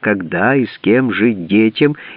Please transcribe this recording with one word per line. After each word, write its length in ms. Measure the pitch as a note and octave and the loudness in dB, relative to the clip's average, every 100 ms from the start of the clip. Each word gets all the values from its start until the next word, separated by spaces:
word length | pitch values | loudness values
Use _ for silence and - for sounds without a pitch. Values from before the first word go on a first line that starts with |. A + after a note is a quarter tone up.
когда 540 | A#2+ G2+ E2 F2 A2 | -4 -2 -4 -2 0
и 120 | C#3 A2+ | 0 -2
с 120 | - | -4
кем 340 | G2 A#2+ B2+ | 0 2 0
жить 340 | G2 A#2 G2 E2 | 0 0 0 0
детям 500 | G2+ A2 - D3 D3 - | 2 2 2 -2 -2 -10